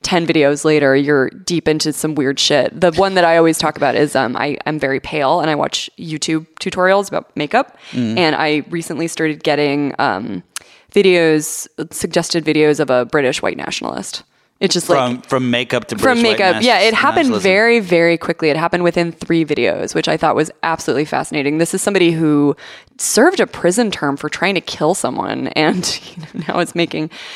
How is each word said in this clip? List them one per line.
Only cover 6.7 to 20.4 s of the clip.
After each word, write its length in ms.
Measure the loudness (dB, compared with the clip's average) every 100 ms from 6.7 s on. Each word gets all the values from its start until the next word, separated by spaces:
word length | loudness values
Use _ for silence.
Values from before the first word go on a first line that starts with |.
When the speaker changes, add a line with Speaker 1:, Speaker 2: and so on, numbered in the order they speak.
| 0 2 2 0
Speaker 1:
about 260 | -8 -8 -8
makeup. 400 | 0 0 -2 -10 -8
Speaker 2:
Mm. 260 | -4 -2 2
Speaker 1:
And 180 | 2 2
I 260 | 0 -2 -2
recently 380 | -8 -6 -6 -6
started 340 | -2 -4 -2
getting, 520 | -2 0 0 0 -2 -2
um, 440 | -2 -2 -6 -10 _ -20 -20 -20 _
videos, 760 | 2 4 4 4 2 0 -10 -12 -12 -12
suggested 520 | -8 -4 -2 -2 -2
videos 360 | 0 2 2 2
of 100 | 2
a 140 | 2
British 380 | 2 0 0 0
white 140 | -4 -6
nationalist. 680 | -8 -8 -8 -8 -10 -14 _ _ _ _
It's 140 | -2
just, 140 | -2 0
like, 100 | 0
Speaker 2:
From, 240 | 2 -4
from 280 | -4 -2 0
makeup 320 | -2 -2 -4 -4
to 80 | -2
Speaker 1:
from 220 | 0 2
Speaker 2:
British 60 |
white 140 | 2 2
Speaker 1:
makeup. 220 | 2 2
Yeah, 160 | 2 4
it 100 | 2
Speaker 2:
nationalism. 20 | 2
Speaker 1:
happened 460 | 2 2 2 2
very, 360 | 2 4 4 2
very 400 | 2 2 4 2
quickly. 300 | -2 -2 0
It 80 | 0
happened 260 | 0 0
within 300 | 0 0 -2
three 320 | -6 -2 0
videos, 500 | 0 0 0 0 -4
which 140 | -4 -2
I 80 | 0
thought 180 | 0
was 160 | 0